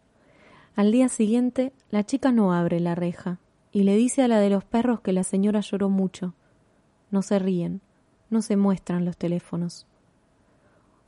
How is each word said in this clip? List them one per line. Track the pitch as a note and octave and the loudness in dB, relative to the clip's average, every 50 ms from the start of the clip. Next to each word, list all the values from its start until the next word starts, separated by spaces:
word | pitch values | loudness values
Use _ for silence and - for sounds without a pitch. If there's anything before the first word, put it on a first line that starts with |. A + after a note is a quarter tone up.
| _ _ _ _ _ _ _ _ _ - - - _ _ _ | _ _ _ _ _ _ _ _ _ -20 -20 -20 _ _ _
Al | G#3 G3+ G#3 | 0 2 4
día | A3 B3+ C4 B3 | 4 4 2 2
siguiente, | - - A3 G3+ A3+ B3 B3 B3 - C4 B3+ C4 - _ _ _ | 2 0 0 2 2 0 0 0 -2 -2 -4 -4 -6 _ _ _
la | G#3 G#3 G3+ | -4 -2 -2
chica | - C#4 C4 - C4+ | -2 -4 0 0 2
no | A#3+ A3+ G3+ F#3 | 4 4 4 2
abre | F3 F3 E3+ F3 F3 E3+ | 2 2 0 0 0 0
la | F3 F3 E3+ | -2 -2 -2
reja | F3 F3 F3 E3+ - - F3+ F3+ - _ _ _ _ _ _ | -2 -4 -4 -6 -6 -8 -8 -8 -8 _ _ _ _ _ _
y | - G3+ G3 | 0 2 2
le | G3 G3+ | 4 4
dice | G#3+ B3 B3 - C#4 | 4 2 2 2 0
a | B3+ A#3+ | 2 2
la | A3+ G#3+ | 4 4
de | G3+ G3+ | 4 2
los | G3 F#3+ | 2 0
perros | - _ - A#3 A#3+ B3 A3+ - | -2 _ -2 0 0 0 -2 -2
que | - G3 F#3 | -2 -2 -2
la | F#3 F#3 | -2 -2
señora | - - F#3+ G3 G#3+ G#3 G#3+ | -2 -2 0 0 0 0 -2
lloró | G3 - G#3 F#3+ G3+ G3 | -4 -4 -4 -2 -2 0
mucho. | G3 F#3+ F#3+ F3+ - - F#3 F3+ - _ _ _ _ _ _ _ _ _ _ _ _ _ _ _ | 0 0 -2 -2 -4 -8 -10 -10 -10 _ _ _ _ _ _ _ _ _ _ _ _ _ _ _
No | G3 G3 | -4 -4
se | F#3 - G#3 G3 | -2 0 -2 0
ríen, | F#3 F#3+ F#3 F3 E3+ F3 F3+ G3 - _ _ _ _ _ _ _ _ _ | 0 0 -2 -2 -2 -4 -6 -10 -12 _ _ _ _ _ _ _ _ _
no | A3 A3+ | -2 -2
se | G#3+ - G#3 | 0 0 0
muestran | G3 G3+ G3 F#3+ - - - F3 F3 F3 | 2 2 2 0 -2 -4 -4 -4 -2 -2
los | F3+ E3+ | -4 -4
teléfonos. | - - E3+ F3 F3 - - - E3+ F3 F3 - - - _ _ _ _ _ _ _ _ _ _ _ _ _ _ _ _ _ _ _ _ _ _ _ _ | -4 -4 -4 -4 -4 -6 -8 -6 -6 -6 -6 -8 -14 -20 _ _ _ _ _ _ _ _ _ _ _ _ _ _ _ _ _ _ _ _ _ _ _ _